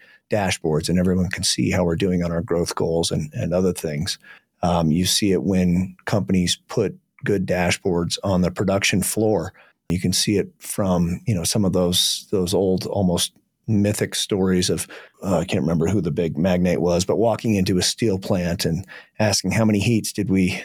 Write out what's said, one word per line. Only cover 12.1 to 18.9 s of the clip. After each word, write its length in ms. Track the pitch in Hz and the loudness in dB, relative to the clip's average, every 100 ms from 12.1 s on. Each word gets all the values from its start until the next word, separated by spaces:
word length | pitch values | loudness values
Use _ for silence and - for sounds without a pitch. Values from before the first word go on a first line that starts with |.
| - - | -4 -4
those 220 | 101 87 | -2 0
old, 320 | 92 98 92 - | 0 2 0 -2
almost 460 | - 92 87 - _ _ _ - | -2 0 0 -4 _ _ _ -2
mythic 460 | 107 101 101 98 | 0 0 0 -4
stories 560 | - - 101 92 92 92 | -4 -2 0 2 2 2
of, 160 | 82 - - - _ | -2 -6 -14 -20 _
uh, 160 | 92 87 | -2 -2
I 60 | |
can't 180 | 82 92 | 0 -2
remember 260 | 71 82 82 | 0 0 0
who 120 | 101 | 0
the 100 | 85 | -2
big 280 | 76 85 73 | -2 -2 0
magnate 420 | 92 90 90 87 | 0 2 2 0
was, 240 | 85 87 | 0 0
but 140 | 90 85 | 0 0
walking 380 | 113 104 117 104 | 0 0 0 0
into 220 | 92 92 | 2 0
a 40 | |
steel 360 | 92 - 113 95 | 0 0 -2 0
plant 460 | - 101 87 87 | -2 -2 -2 -2
and 220 | 85 80 - | -2 -4 -8